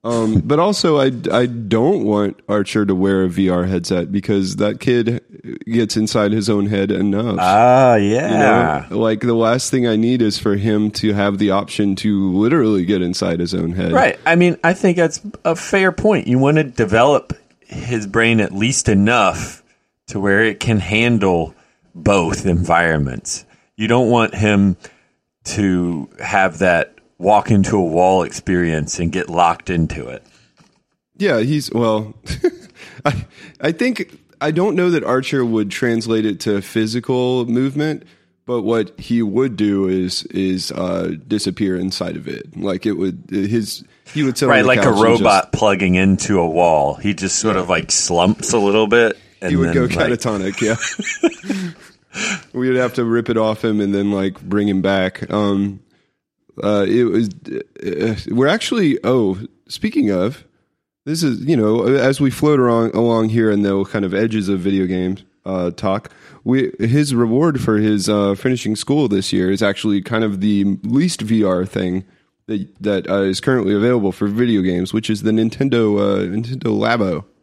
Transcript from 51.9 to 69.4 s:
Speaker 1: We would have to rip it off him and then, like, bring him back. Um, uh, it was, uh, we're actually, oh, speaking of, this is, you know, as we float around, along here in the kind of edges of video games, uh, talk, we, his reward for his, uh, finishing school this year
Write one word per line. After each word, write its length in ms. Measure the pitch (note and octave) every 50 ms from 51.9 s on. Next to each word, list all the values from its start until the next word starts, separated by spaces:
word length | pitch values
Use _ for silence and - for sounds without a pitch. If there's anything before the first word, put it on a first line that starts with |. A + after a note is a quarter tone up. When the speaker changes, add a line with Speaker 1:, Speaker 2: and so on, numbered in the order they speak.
| - _ _ _ - F#3+ G#3+ G#3+ G3+ E3+ - - _
Speaker 1:
We 140 | B2 B2+ C3
would 80 | B2+ B2+
have 180 | B2 A#2+ A#2+
to 100 | - A#2+
rip 240 | A2+ A2+ A#2+ A2+ -
it 80 | A#2 A2
off 260 | A2 A2 G#2+ - -
him 160 | A2+ G#2+ G#2
and 140 | G2+ G2 G2+
then, 180 | G2+ G2+ G2+
like, 300 | G2+ F#2+ G2 G2 F#2+ -
bring 260 | - F#2 G2 G#2 G2+ G#2
him 140 | G2 F#2+
back. 480 | F#2 G2 G2 F#2+ F#2 F#2 - - - -
Um, 480 | - G#2 G#2 G2+ G2+ G2 G2+ G2+ G2 G2 _ _ _ _ _ _ _ _ _ _ _ _ _ _ _ -
uh, 240 | - G2+ G#2 G2+ G2+ F#2+
it 140 | G2+ A#2+ B2
was, 260 | A2+ F2+ G#2+ A#2 G#2 - - - - - - - _ _ - -
uh, 300 | - E2+ D2 F#2 A2+ A2 - - -
we're 160 | G#2 A#2+ C3 C#3+
actually, 500 | F3+ A3+ - - B3+ A#3 G3 D3+ C#3 - -
oh, 360 | A2+ B2+ B2+ A2+ F#2+ F#2+ F#2 A2+ - _ _ _ _
speaking 420 | - - - A3 - D#4+ C3 G#2
of, 340 | G2 F2+ F2+ A2 C#3+ - - _ _ _ _ _ _ _ _ _ _ _ _
this 180 | C#3 D#3 E3 E3+
is, 220 | D3 A#2+ G#2 -
you 100 | C3+ E3
know, 300 | B2+ G#2+ G#2+ A2 A#2+ G2
as 340 | A2+ C3+ C#3 A#2+ C3 C#3 -
we 120 | C#3+ C3+
float 280 | - - - D3+ D3+ C3+
around, 340 | B2+ A#2+ A#2 A#2 A#2 A2+ -
along 340 | G2+ A#2 A#2 A#2 A2+ A2 A2
here 200 | A2 A#2 A2+ A2
in 100 | G#2 G2+
the 220 | G#2 G2+ G2 G2 G2
kind 180 | - - A2 G2+
of 100 | F#2 F2+
edges 360 | G2 A2 A2+ A2 A2 G2 F#2
of 100 | G2+ F#2
video 260 | F2 G2 G2 F#2+ F#2+
games, 380 | F2+ F#2 F#2 F#2 F#2 F#2+ G2 - _ _ _ _
uh, 260 | F#2+ F#2+ F#2 F2+ F2
talk, 400 | E2+ - - G2 F#2+ G2+ - - - _ - - - - _
we, 280 | B2+ B2+ C3+ B2+ - - -
his 360 | G#2 A2+ B2 D3 D3+ C#3+ C3+
reward 460 | A#2 A#2+ A2+ A2 C3 D#3 E3+ D3 B2+
for 160 | - - A2 G#2
his, 320 | G#2+ G#2+ G#2+ G#2 F#2 G#2+
uh, 260 | G#2+ G#2 G2+ G2 G2
finishing 400 | G2 - C3 B2+ A#2 - G#2+ A2
school 320 | G#2+ - - C#3+ D3+ D3+ B2
this 240 | G2+ G2 G2 -
year 180 | - F#2+